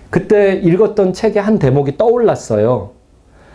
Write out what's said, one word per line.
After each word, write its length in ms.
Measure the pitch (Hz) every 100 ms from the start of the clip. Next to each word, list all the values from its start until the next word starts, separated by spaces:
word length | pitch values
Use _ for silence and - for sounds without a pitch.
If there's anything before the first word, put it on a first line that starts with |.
| -
그때 440 | - - 208 196 185
읽었던 580 | 170 175 208 214 185
책의 260 | 185 220 208
한 160 | 196 220
대목이 380 | 135 139 139 131
떠올랐어요. 920 | 226 240 220 160 - 107 110 127 95 - _ _ _ _ -